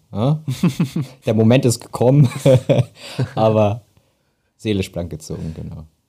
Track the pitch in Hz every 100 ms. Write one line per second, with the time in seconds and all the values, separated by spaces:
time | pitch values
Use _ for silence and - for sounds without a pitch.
0 | _ 101 127 156 143 127 180 - 143 165
1 | 135 - - 110 110 123 120 113 - -
2 | 120 143 123 - 139 127 - - - -
3 | - - 127 - 110 107 104 117 - _
4 | _ _ _ _ _ _ 110 98 92 85
5 | 87 151 - 85 82 80 80 78 78 _